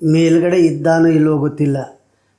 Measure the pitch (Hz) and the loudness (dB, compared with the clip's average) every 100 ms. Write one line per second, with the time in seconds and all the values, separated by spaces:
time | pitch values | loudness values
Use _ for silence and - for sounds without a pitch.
0 | 160 160 165 165 175 180 165 147 160 165 | -2 0 2 2 0 2 0 0 0 2
1 | 165 160 156 151 147 147 147 139 127 - | 2 2 0 -2 -4 -4 -4 -4 -8 -18
2 | _ _ _ | _ _ _